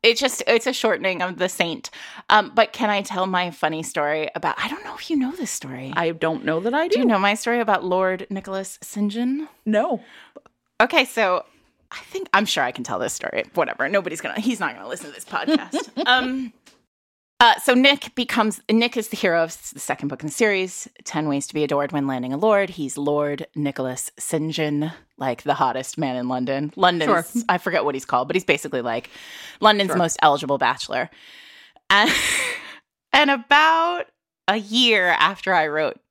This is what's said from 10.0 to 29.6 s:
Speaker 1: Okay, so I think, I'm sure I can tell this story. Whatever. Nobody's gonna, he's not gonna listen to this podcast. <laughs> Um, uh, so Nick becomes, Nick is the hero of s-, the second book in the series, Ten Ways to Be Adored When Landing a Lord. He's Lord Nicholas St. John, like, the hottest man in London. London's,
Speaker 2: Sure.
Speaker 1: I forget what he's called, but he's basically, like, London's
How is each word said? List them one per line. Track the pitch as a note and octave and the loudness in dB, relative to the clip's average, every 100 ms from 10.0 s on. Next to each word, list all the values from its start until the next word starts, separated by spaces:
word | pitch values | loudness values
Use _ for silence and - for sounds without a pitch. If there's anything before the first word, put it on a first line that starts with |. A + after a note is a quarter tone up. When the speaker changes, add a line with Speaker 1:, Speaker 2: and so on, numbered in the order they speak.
| - - - - _ _ _ _ | -6 -20 -20 -20 _ _ _ _
Speaker 1:
Okay, | A#3+ E4+ C4+ | 4 4 2
so | - G3+ F3+ - _ _ _ _ | 2 2 2 -2 _ _ _ _
I | - - | -18 -12
think, | F#4+ F#4+ | -10 0
I'm | G3 G#3 | 0 2
sure | - | 0
I | B2+ | -2
can | B2+ | -4
tell | A#2+ G2+ | -6 -4
this | A2+ | -4
story. | - - - - | -4 -4 -4 -2
Whatever. | - D3+ - C#3 | -2 -2 -2 0
Nobody's | G3 F3+ D#3+ | 0 -2 -8
gonna, | - F2+ | -8 -4
he's | A3 A#3+ | -2 -2
not | E3 G2 | -4 -6
gonna | G2+ | -10
listen | D#3 D3+ | -10 -12
to | |
this | C#3+ - | -16 -8
podcast. | - - D#4 - D4+ - - | -4 0 0 0 -6 -6 -4
<laughs> | C4+ | 2
Um, | B3+ B3+ C4 B3 _ _ _ _ _ _ _ _ _ | 2 2 -4 -8 _ _ _ _ _ _ _ _ _
uh, | A#3 - | 4 4
so | - B3 | 4 4
Nick | C4+ C#4+ - - | 6 4 -2 -6
becomes, | B3 - G#3+ - - | -4 0 0 -2 0
Nick | A3 A#3 B3+ | 2 2 -2
is | G#3+ | -6
the | G#3 | -2
hero | G3 E3+ | 2 2
of | E3 | 0
s-, | - - | -4 -16
the | - | -14
second | - B2 C#3+ | -6 -4 -4
book | C3+ | -6
in | D#3 | -8
the | |
series, | - A3 G3 F#3 - - _ | 0 2 2 -2 -8 -16 _
Ten | - D#3+ D3+ | -8 -4 -2
Ways | C#3 - | -2 -4
to | |
Be | D#3 | -2
Adored | D3 C#3+ C#3+ | 0 0 0
When | D3 C#3 | -2 -2
Landing | C3 B2 | -4 -4
a | C#3 | 0
Lord. | G#3+ G3+ F#3+ | 2 2 0
He's | F3 C#3 C#3+ | -4 -8 -4
Lord | C#3+ D3 D3 C#3+ D#3 | 0 0 0 -4 -8
Nicholas | - C#3+ C3+ C3 B2+ - - | -4 -4 -2 -4 -4 -10 -10
St. | - E3 D#3 | -4 -2 -2
John, | D#3 D3+ D3 D#3 - _ _ | -2 -2 0 -2 -6 _ _
like, | C3+ A#2+ | -6 -4
the | D3 | -2
hottest | C3+ C3+ B2 C3 - | 0 2 2 -2 -4
man | C#3+ B2+ | -2 -2
in | B2 | -2
London. | B2+ B2+ C#3 D3 - | -2 -2 -2 -4 2
London's, | F3+ F3 D#3 F#3 D#3+ | 2 4 2 2 0
Speaker 2:
Sure. | A#3+ A#3 | -4 0
Speaker 1:
I | F3+ | 0
forget | - E3+ C3+ | 0 0 0
what | |
he's | C3+ - | -2 0
called, | B2 C3 | 0 2
but | F3 | -2
he's | |
basically, | - C#3+ D3+ C#3 | 2 0 0 -4
like, | A#2+ A#2 - - - - - | -2 -4 -6 -20 -18 -18 -18
London's | - | 4